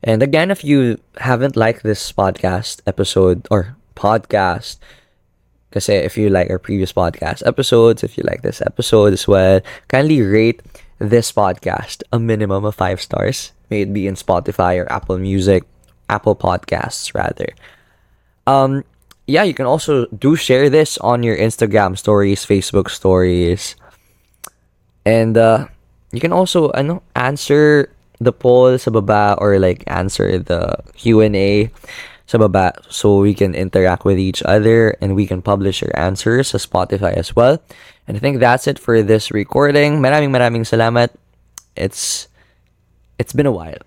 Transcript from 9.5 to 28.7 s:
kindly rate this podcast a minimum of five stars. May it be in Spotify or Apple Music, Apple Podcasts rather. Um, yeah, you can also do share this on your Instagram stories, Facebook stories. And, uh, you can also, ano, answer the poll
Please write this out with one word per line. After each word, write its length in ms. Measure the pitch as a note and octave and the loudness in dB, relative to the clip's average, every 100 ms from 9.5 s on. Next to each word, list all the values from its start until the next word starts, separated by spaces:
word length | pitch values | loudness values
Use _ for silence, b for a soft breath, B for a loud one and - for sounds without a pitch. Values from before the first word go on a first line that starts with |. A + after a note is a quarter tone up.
| F#2+ B B B | 2 B B B
kindly 320 | C3 D3+ D#3 | 0 2 2
rate 400 | G2+ G#2 A2+ A#2 - b b _ | 2 2 2 -2 -10 b b _
this 340 | G#2 A#2 A2+ - | 0 0 0 -2
podcast 720 | G2+ F#2 - F#2 - - - | -2 -2 -6 -6 -10 -16 -6
a 60 | A#2+ | -4
minimum 400 | A2+ A2 G#2 F#2+ | -2 -2 -2 -2
of 80 | G#2+ | -4
five 320 | - F#2 F#2 | -4 -4 -4
stars. 480 | - - F#2+ C3+ - _ _ | -6 -4 -4 -6 -12 _ _
May 140 | G#2 | -4
it 80 | G2 | -4
be 160 | G2+ F#2+ | -4 -4
in 80 | F#2+ | -6
Spotify 640 | - F2+ - - F2+ F2+ | -2 -2 -2 -2 0 0
or 80 | F2 | -4
Apple 320 | - - F#2 | -8 -6 -4
Music, 480 | F#2+ G2 F#2+ F#2 - _ _ _ _ | -2 -2 2 0 0 _ _ _ _
Apple 260 | G#2 - G2+ | -4 -2 -2
Podcasts 760 | F2+ F2 - - - - - | -2 -4 -4 -6 -6 -10 -10
rather. 360 | - G1+ G1+ - - b b b b b b b b - | -6 -6 -6 -10 -12 b b b b b b b b 0
Um, 360 | C3+ C3+ C3+ - _ _ _ - | 2 2 -2 -8 _ _ _ -2
yeah, 160 | D3+ | 0
you 100 | G3+ | 0
can 120 | - F3 | -2 -2
also 400 | D3+ - C#3+ A#2 | -2 0 -2 -2
do 280 | G#2 C3+ D#3 | -2 0 0
share 340 | - B2+ C#3+ | 2 4 4
this 280 | C#3+ D#3 - | 4 2 -2
on 240 | G#2+ A#2+ | -2 0
your 120 | A#2 G2 | 0 0
Instagram 600 | A2 - A2 G#2 G2 F#2 | -2 0 0 2 0 -2
stories, 480 | - G#2 G2+ G2 - | 0 2 2 0 0
Facebook 440 | G2+ - G2+ F#2+ | 0 0 -2 -2
stories. 840 | - F#2+ F#2 F2+ F2+ F2 F2+ - - b b b b _ _ - _ _ _ _ _ - | -2 0 2 2 2 0 -2 -6 -16 b b b b _ _ -20 _ _ _ _ _ 0
And, 320 | A2+ A2+ A2+ | 2 4 4
uh, 300 | A2+ A2+ - - _ _ _ | 4 4 -2 -14 _ _ _
you 80 | A#2 | -4
can 140 | E3 | -2
also, 360 | F3 F#3 F3+ D3+ | 0 0 0 0
ano, 300 | - C#3+ F3+ _ - | -2 -4 -6 _ -4
answer 760 | B2 C#3+ - D3 D3+ D3 C3+ _ _ _ | -4 -4 0 4 4 4 0 _ _ _
the 120 | A#2+ | -2
poll 460 | - B2+ B2 B2+ | 0 4 6 6